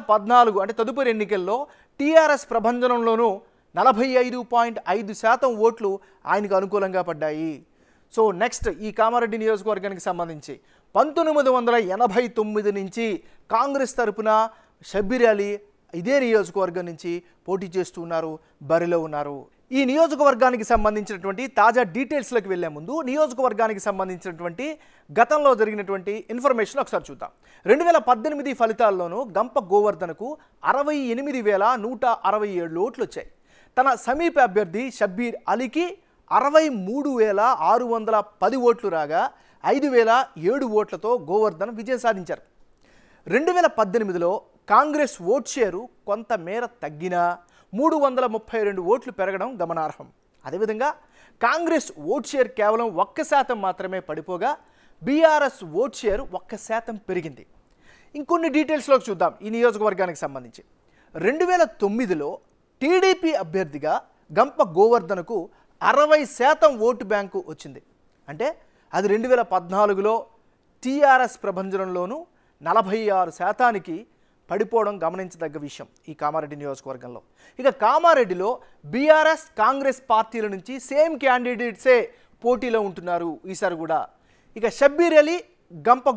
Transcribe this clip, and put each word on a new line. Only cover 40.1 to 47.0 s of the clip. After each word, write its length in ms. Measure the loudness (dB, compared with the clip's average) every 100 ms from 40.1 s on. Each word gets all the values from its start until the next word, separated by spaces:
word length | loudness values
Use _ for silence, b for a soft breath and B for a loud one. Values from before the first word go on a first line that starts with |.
| 4 0 -4 -2
ఏడు 160 | -2 0 -2
ఓట్లతో 320 | -2 -6 -2 -2 0
గోవర్ధన్ 420 | 0 0 -2 -8 -8
విజయం 200 | -6 -2 0
సాధించారు. 380 | -2 -4 -10 _ _ _ _ b b b b -2
రెండు 180 | 0 2 2
వేల 120 | 2 2
పద్దెనిమిదిలో 520 | 0 0 -2 -2 -2 -2 _ _ 2
కాంగ్రెస్ 460 | 4 4 0 -2 -2 0
ఓట్ 180 | 0 0
షేరు 280 | -2 -2 -2 -12 _ -6
కొంత 240 | -6 -4 -6 -6
మేర 180 | -8 -8 -10
తగ్గినా 400 | -14 -8